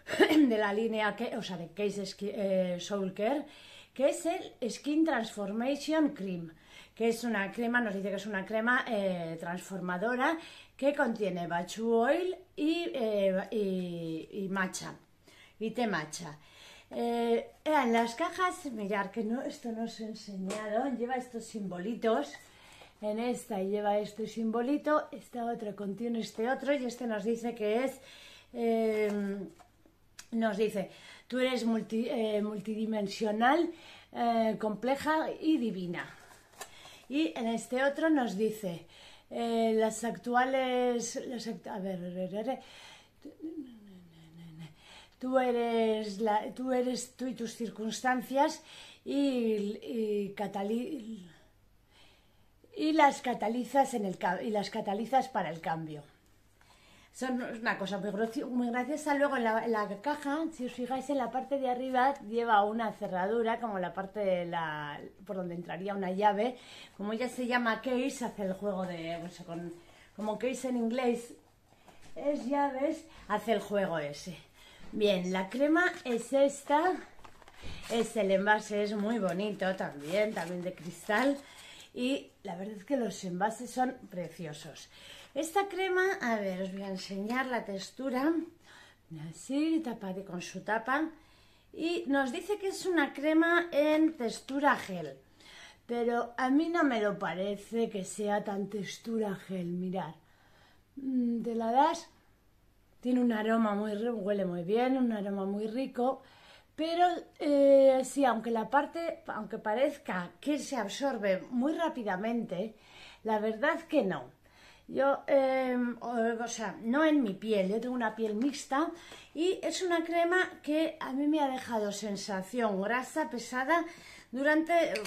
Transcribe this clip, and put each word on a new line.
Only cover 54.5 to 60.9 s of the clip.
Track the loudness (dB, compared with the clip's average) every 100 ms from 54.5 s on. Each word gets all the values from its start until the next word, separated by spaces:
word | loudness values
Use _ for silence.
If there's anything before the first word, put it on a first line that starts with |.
| -2 -2
catalizas | -4 -2 -4 2 2 2
para | -2 -4
el | -4
cambio". | -4 -4 -6 -10 -14 _ _ _ _ _ _ -20 -20 -20 -20
Son | -6 -2 -2
una | -4 -4 -2 -2
cosa | -2 -2
muy | -2
graci-, | -2 -2 -2 -2
muy | -2 0
graciosa. | 0 -2 -2 0 2
Luego | 2 2
en | 2
la, | 2
en | 2
la | 0 -2 -4
caja, | -4 -4 -2 -2 -2
si | -4 -8
os |
fijáis | -6 -4